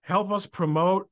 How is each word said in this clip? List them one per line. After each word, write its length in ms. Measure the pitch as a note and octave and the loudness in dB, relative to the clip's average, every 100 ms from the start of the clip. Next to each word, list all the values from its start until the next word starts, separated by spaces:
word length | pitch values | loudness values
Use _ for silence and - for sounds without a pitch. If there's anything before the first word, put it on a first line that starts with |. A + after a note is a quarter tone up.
help 300 | - F#3 G3 | -2 -2 0
us 140 | G3+ - | -4 -6
promote, 600 | - D#3+ D#3 F3 F#3+ G3 | -4 -2 2 2 2 -2